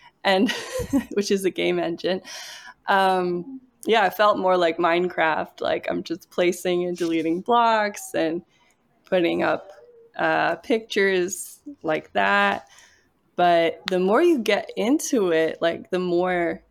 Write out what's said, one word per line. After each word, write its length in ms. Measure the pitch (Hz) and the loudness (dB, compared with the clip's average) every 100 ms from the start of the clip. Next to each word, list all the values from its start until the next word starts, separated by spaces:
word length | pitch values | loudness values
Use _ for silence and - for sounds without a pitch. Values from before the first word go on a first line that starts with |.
| - _ | -20 _
and 280 | 196 190 220 | 0 2 2
<laughs> 640 | 466 - 523 480 277 - | -2 -8 -8 -2 -2 0
which 160 | - 208 | 0 2
is 160 | 196 190 | 0 -2
a 60 | |
game 260 | 175 175 175 | -2 -2 -2
engine. 440 | 165 170 170 190 - - - - - - - | -4 -4 -4 -4 -8 -16 -16 -18 -20 -10 0
Um, 760 | 196 190 185 180 175 180 262 - _ - | 2 2 2 0 -4 -6 -14 -18 _ 0
yeah, 220 | 220 185 | 2 2
it 80 | - | 4
felt 240 | 208 196 | 2 4
more 180 | 185 180 | 2 2
like 200 | 170 165 | 2 2
Minecraft. 840 | 170 170 180 175 160 151 185 - | 0 2 0 0 0 0 -6 -6
Like, 240 | - 170 - | -4 -2 -4
I'm 140 | 180 | -6
just 300 | - - - | -6 -10 -6
placing 540 | - 180 180 185 175 180 | 0 0 0 -2 -2 -2
and 120 | 175 | -4
deleting 440 | 170 165 160 175 | -2 0 -2 -2
blocks 760 | 196 240 226 220 208 202 - 170 | 0 2 4 2 0 -6 -6 -4
and 260 | 160 170 - _ _ _ _ _ _ | -2 -4 -10 _ _ _ _ _ _
putting 380 | 185 170 170 | 0 0 0
up, 280 | 165 160 - - - - - - | 0 -2 -6 -20 -20 -20 -14 -2
uh, 380 | 165 160 156 170 | 0 2 0 -2
pictures 1040 | - 226 220 208 196 185 180 - - - - - | -2 -2 -2 0 2 2 -2 -6 -14 -18 -20 -8
like 280 | 160 156 - | -4 -4 -4
that. 540 | 202 196 202 202 202 - - - _ _ _ _ - | 0 2 2 2 -2 -8 -20 -20 _ _ _ _ 2
But 460 | 175 170 165 - - | 4 4 2 -2 -4
the 100 | 185 | 0
more 220 | 185 240 | 2 4
you 160 | 349 294 | 4 2
get 320 | 208 202 - - | 0 -2 -4 -4
into 540 | 208 302 - 254 185 | 0 0 0 0 2
it, 260 | 160 160 - | 2 0 0
like, 300 | 170 - - | -4 -4 -6
the 100 | 180 | -4
more 640 | 180 175 185 180 165 180 - | 0 0 0 0 -2 -4 -12